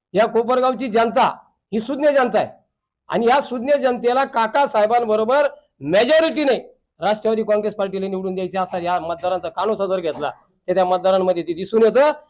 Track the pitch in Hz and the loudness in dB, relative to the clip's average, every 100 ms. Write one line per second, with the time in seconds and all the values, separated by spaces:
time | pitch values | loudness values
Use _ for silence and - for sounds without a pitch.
0 | _ 190 226 226 233 254 254 254 254 220 | _ 0 2 0 0 0 0 -2 -2 0
1 | 233 269 180 - _ _ - 220 226 277 | 0 2 0 -2 _ _ -8 -6 -4 0
2 | 294 269 247 190 - - _ _ _ _ | 2 2 2 0 -2 -8 _ _ _ _
3 | - 185 233 277 269 247 262 285 254 240 | -6 -2 2 2 0 -4 0 0 0 0
4 | 240 254 269 226 220 285 277 214 214 240 | 0 0 -2 -2 -2 0 0 2 2 2
5 | 226 214 220 285 285 - _ - 139 190 | 2 0 2 2 0 -4 _ -12 0 2
6 | 240 311 320 247 277 202 - _ _ - | 4 4 4 0 0 0 -4 _ _ -6
7 | 185 214 214 220 214 208 214 208 190 190 | -4 -2 -2 -2 0 0 0 -4 -6 -4
8 | 190 190 185 185 180 190 185 185 170 180 | -6 -6 -6 -6 -4 -4 -4 -4 -2 -4
9 | 165 170 180 185 170 170 202 202 196 185 | -4 -4 -4 -4 -6 -4 -4 -2 -2 -2
10 | 165 139 139 - _ _ - 180 180 180 | -4 -4 -6 -8 _ _ -2 0 2 2
11 | 190 190 185 170 160 165 190 226 220 226 | 2 2 2 -2 -4 -6 -2 2 4 4
12 | 294 294 | 2 0